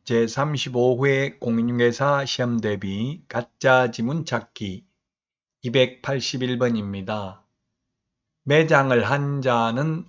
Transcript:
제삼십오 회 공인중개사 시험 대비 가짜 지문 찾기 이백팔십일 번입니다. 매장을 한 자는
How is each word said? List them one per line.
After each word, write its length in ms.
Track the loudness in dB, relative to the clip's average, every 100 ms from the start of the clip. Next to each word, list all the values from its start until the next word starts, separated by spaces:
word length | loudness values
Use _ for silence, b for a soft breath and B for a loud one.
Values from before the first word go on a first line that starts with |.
제삼십오 1040 | -2 0 0 -2 -2 -4 -4 0 2 2 2
회 240 | 0 -2 -6
공인중개사 840 | -4 -2 0 2 2 2 0 0 -2
시험 360 | -2 -2 -2
대비 640 | -2 -4 -4 -6 -6 -8 -10
가짜 640 | -8 -8 -2 2 4 2
지문 340 | -2 -4 -4
찾기 640 | -4 -6 -6 -10 -10 -10 -16 _ _ _ _ _ _ _
이백팔십일 960 | 0 4 2 0 -6 -4 -4 -4 -2 0
번입니다. 840 | 0 0 -4 -6 -6 -6 -8 -12 _ _ _ _ _ _ _ _ _ _
매장을 600 | 2 4 6 4 4 2
한 380 | 2 0 -2 -2
자는 640 | 0 2 2 0 -2 -4